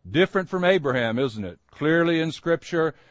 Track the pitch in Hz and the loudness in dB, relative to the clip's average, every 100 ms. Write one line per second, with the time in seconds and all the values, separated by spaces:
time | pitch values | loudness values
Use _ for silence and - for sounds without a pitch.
0 | 90 139 185 196 180 185 180 190 143 127 | -4 2 2 0 -2 0 2 2 2 0
1 | 117 117 135 107 95 85 _ - 147 165 | 0 -2 -4 -4 -10 -12 _ -4 0 2
2 | 170 165 160 - 170 165 - 170 160 - | 2 0 -2 -4 -2 -2 -2 -2 -2 -4
3 | _ | _